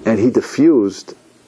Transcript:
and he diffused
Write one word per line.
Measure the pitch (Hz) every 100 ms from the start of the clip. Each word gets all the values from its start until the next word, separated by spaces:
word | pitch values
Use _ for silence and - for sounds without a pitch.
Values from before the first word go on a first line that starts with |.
| -
and | 104
he | 110
diffused | 110 - - 160 135 98 95 - - _ _